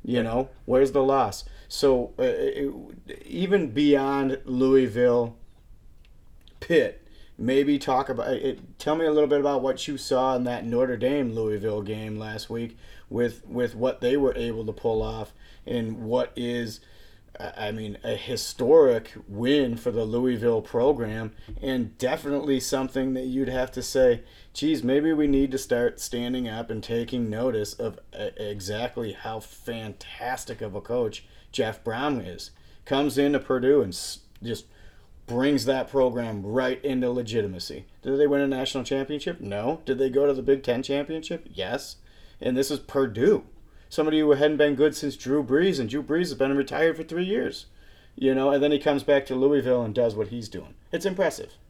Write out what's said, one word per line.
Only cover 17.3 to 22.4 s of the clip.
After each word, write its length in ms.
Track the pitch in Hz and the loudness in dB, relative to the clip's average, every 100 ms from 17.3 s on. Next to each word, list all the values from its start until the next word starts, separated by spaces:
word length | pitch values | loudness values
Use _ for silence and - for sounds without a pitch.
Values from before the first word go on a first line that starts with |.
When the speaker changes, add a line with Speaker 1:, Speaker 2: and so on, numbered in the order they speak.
| - | -12
Speaker 1:
I, 300 | - - 208 | -12 -8 -8
I 20 | |
mean, 260 | 220 107 - | -6 -8 -8
a 120 | 113 113 | -6 -6
historic 1000 | - 107 - - 127 160 135 113 - - - | -6 -6 -8 -4 6 8 8 4 -2 -18 -14
win 500 | 101 120 147 127 113 | -4 2 2 2 -2
for 120 | 123 | -4
the 140 | 113 | -2
Louisville 580 | 110 120 127 120 117 113 | -2 0 0 2 0 0
program, 680 | 107 120 131 135 110 110 110 - - - | 0 0 2 2 -4 -6 -8 -12 -14 -8
and 360 | 135 131 107 - | -4 -4 -4 -4
definitely 640 | 127 156 143 143 | -4 -2 -2 -2